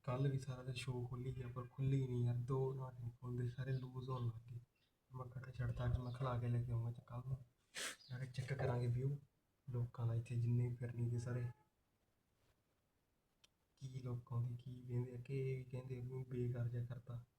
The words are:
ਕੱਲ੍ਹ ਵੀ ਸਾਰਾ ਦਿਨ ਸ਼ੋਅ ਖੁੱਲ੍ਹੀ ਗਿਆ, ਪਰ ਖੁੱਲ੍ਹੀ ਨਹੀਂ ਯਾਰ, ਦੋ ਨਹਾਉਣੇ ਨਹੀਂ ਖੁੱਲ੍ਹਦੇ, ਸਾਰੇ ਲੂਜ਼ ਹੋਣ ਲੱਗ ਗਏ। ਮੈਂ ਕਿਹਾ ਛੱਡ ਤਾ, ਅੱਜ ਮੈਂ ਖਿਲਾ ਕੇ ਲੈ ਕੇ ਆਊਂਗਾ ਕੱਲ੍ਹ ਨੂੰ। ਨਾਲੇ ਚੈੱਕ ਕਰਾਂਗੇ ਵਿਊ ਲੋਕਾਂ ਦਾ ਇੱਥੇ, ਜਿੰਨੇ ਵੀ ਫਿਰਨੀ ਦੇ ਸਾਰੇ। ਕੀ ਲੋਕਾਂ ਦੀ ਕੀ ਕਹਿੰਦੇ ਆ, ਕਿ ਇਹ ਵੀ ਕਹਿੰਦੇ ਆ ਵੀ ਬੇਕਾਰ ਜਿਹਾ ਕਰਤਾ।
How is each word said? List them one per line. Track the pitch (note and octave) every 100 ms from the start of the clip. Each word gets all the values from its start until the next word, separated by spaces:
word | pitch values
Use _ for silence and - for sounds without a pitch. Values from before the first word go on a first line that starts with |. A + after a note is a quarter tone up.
ਕੱਲ੍ਹ | - B2+ C#3
ਵੀ | C3+
ਸਾਰਾ | - B2+
ਦਿਨ | B2+
ਸ਼ੋਅ | B2 - B2 B2
ਖੁੱਲ੍ਹੀ | B2 C3 B2+
ਗਿਆ, | B2
ਪਰ | B2 B2
ਖੁੱਲ੍ਹੀ | - C3+ C3+ B2+
ਨਹੀਂ | B2
ਯਾਰ, | A#2+
ਦੋ | B2 - C3 C3
ਨਹਾਉਣੇ | C3+ B2+ A#2+
ਨਹੀਂ | A#2+
ਖੁੱਲ੍ਹਦੇ, | - B2 B2 B2
ਸਾਰੇ | B2+ C3
ਲੂਜ਼ | C3 B2+ B2+ B2+
ਹੋਣ | B2+ A#2
ਲੱਗ | - -
ਗਏ। | A#2 - _ _ _ _
ਮੈਂ | B2+ B2+
ਕਿਹਾ | - C3
ਛੱਡ | - A#2+
ਤਾ, | A#2
ਅੱਜ | B2 B2
ਮੈਂ | B2
ਖਿਲਾ | B2 C3 A#2+
ਕੇ | A#2+
ਲੈ | A#2+
ਕੇ | B2
ਆਊਂਗਾ | A#2 A#2 A#2+ -
ਕੱਲ੍ਹ | B2 C3
ਨੂੰ। | C3 - _ _ - - - -
ਨਾਲੇ | B2 C3+
ਚੈੱਕ | - A#2+
ਕਰਾਂਗੇ | C3 B2+ B2 B2
ਵਿਊ | A#2+ C3+ C#3+ - _ _ _ -
ਲੋਕਾਂ | B2 A#2+ - A#2
ਦਾ |
ਇੱਥੇ, | A#2 A#2 A#2+
ਜਿੰਨੇ | A#2+ A#2+ B2
ਵੀ |
ਫਿਰਨੀ | A#2+ A#2+ A#2 A#2+
ਦੇ | A#2+
ਸਾਰੇ। | B2 B2 A#2+ - _ _ _ _ _ _ _ _ _ _ _ _ _ _ _ _ _ _ - _ _ _
ਕੀ | C3 C3
ਲੋਕਾਂ | B2 A#2+ - A#2+
ਦੀ | B2 A#2+
ਕੀ | C3 B2+
ਕਹਿੰਦੇ | B2 B2 B2
ਆ, | A#2+
ਕਿ | B2 C3+
ਇਹ | C3 C3
ਵੀ |
ਕਹਿੰਦੇ | B2+ B2+ B2+ B2
ਆ |
ਵੀ | B2 C3
ਬੇਕਾਰ | C3 B2+ B2 B2 A#2+
ਜਿਹਾ | A#2+
ਕਰਤਾ। | A#2+ B2 - A#2+ -